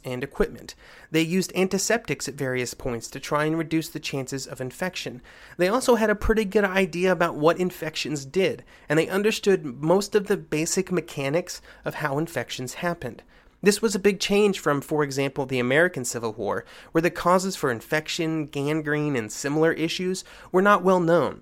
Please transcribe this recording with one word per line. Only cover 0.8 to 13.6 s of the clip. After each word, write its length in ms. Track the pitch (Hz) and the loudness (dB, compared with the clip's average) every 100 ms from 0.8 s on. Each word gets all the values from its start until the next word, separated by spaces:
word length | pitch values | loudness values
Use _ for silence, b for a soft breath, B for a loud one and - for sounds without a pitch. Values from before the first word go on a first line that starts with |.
| B B B | B B B
They 120 | 160 | 0
used 340 | 165 185 170 - | 2 2 0 0
antiseptics 720 | 190 196 - - 233 143 - | 0 0 0 0 0 -6 -6
at 60 | |
various 400 | 139 135 127 120 | -4 -2 -2 -2
points 340 | - 135 117 - | -6 -6 -6 -8
to 100 | 139 | -12
try 280 | - 147 151 | -4 0 0
and 100 | 160 | 0
reduce 320 | 160 160 156 | 0 -2 -2
the 100 | 151 | -8
chances 480 | - 139 131 135 - | -6 -6 -6 -8 -8
of 140 | - | -8
infection. 600 | 127 - 185 - 147 120 B B B B | -10 -6 -6 -6 -10 -12 B B B B
They 120 | 180 | 2
also 260 | 240 254 | 2 4
had 160 | 233 214 | 4 4
a 40 | |
pretty 300 | 208 - 220 | 2 2 2
good 220 | 208 208 196 | 2 2 2
idea 440 | 185 190 165 185 | 2 0 2 2
about 260 | 175 170 147 | 4 2 4
what 220 | 151 165 | 2 4
infections 680 | 180 - 156 - 156 147 135 | 0 -2 -8 -6 -6 -6 -4
did, 360 | 180 180 117 - B B | 0 0 -2 -10 B B
and 80 | 151 | 0
they 100 | 165 | 2
understood 560 | 185 208 214 202 185 | 2 2 2 2 2
most 500 | 151 123 151 185 196 | 0 -4 2 2 4
of 120 | - - | 0 0
the 100 | 190 | -2
basic 560 | 156 151 165 - 185 | -2 -2 0 -2 0
mechanics 680 | 180 170 - 139 160 175 - B B - | -2 -2 -6 -2 -2 -2 -10 B B -8
of 80 | |
how 240 | - 151 139 | -6 -4 -2
infections 560 | 165 131 117 - 127 | -2 -4 -6 -8 -10
happened. 480 | - 175 170 123 - - b b b | -6 -4 -4 -8 -12 -20 b b b